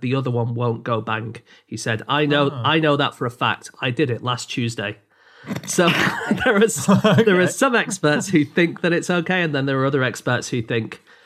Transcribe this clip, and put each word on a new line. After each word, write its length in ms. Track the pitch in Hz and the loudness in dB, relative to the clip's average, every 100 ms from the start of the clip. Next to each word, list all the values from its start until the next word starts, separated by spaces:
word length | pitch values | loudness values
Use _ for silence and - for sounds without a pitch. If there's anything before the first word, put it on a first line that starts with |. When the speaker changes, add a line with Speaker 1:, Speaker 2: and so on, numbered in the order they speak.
Speaker 1:
the 120 | 123 | -4
other 160 | 135 131 | -2 -2
one 240 | 120 117 | -2 -2
won't 280 | 117 120 113 | -2 -2 -4
go 160 | 123 113 | -4 -4
bang." 360 | 110 110 113 110 _ - | -4 -6 -8 -12 _ -20
He 120 | - 110 | -14 -8
said, 260 | - 110 - | -4 -4 -2
"I 180 | 143 | 0
know, 240 | 147 147 139 | 2 2 2
Speaker 2:
Ah. 100 | 135 | 0
Speaker 1:
I 140 | 131 160 | 0 2
know 180 | 156 143 | 2 2
that 180 | 135 | 0
for 100 | - | -2
a 60 | 123 | -6
fact. 400 | - 120 104 - - | -2 -2 -2 -8 -6
I 100 | 131 | -4
did 180 | 123 139 | 0 -2
it 120 | 110 | -2
last 260 | 123 120 - | -4 -6 -6
Tuesday." 480 | - 117 113 104 104 _ _ _ - - - | -4 -4 -4 -8 -10 _ _ _ -18 -10 -10
So 220 | - - 175 | -4 2 2
<laughs> 560 | - - - - 196 | 2 -2 -2 -2 0
there 160 | 262 202 | 2 4
is, 260 | 226 139 196 | 2 2 4
Speaker 2:
<laughs> 0 | |
Okay. 340 | 196 214 202 | 4 6 6
Speaker 1:
there 160 | 226 185 | 6 4
are 80 | 175 | 2
some 280 | - 269 | 2 2
experts 520 | 233 - 202 151 147 - | 2 -2 0 0 0 2
who 160 | 151 | 2
think 380 | 139 - 170 - | 2 2 0 2
that 100 | 175 | 0
it's 160 | 165 151 | 0 0
okay, 320 | 175 165 185 | -2 0 0
and 140 | 170 | 0
then 100 | 143 139 | -2 -2
there 120 | 135 | 0
are 60 | |
other 180 | 135 139 | 0 0
experts 460 | 127 - 131 120 - | 0 -2 -2 -2 -2
who 120 | 127 | -6
think 400 | 117 117 107 - _ - | -2 -4 -4 -12 _ -20